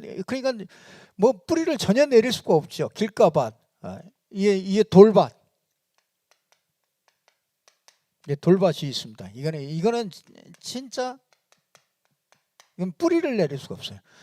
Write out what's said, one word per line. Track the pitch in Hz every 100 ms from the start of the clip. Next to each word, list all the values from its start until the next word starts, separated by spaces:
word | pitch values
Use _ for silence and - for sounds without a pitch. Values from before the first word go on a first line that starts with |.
| - - 190
그러니까 | 262 262 240 180 - - - - -
뭐 | 214 214 -
뿌리를 | 330 330 285
전혀 | - 220 294
내릴 | 240 240
수가 | - -
없죠. | 170 147 - 135
길가밭. | - 220 - 202 156 117 107 _ _
아, | 95 95 175 _ _
이게, | 202 202 196
이게 | 190 196
돌밭. | 214 180 214 202 139 - _ _ _ _ _ _ _ _ _ _ _ _ _ _ _ _ _ _ _ _ _ _ _ _ _ _ _ _ -
이게 | 143
돌밭이 | - 185 180 156 143
있습니다. | 120 120 110 92
이거는, | 107 147 160
이거는 | 139 160 190 233 214 - _ - 50 170
진짜 | - 240 269 233 254 262 _ _ _ _ _ _ _ _ _ _ _ _ _ _ _ -
이건 | 185 -
뿌리를 | 339 339 330 233
내릴 | 156 135
수가 | - 92
없어요. | - 98 _ _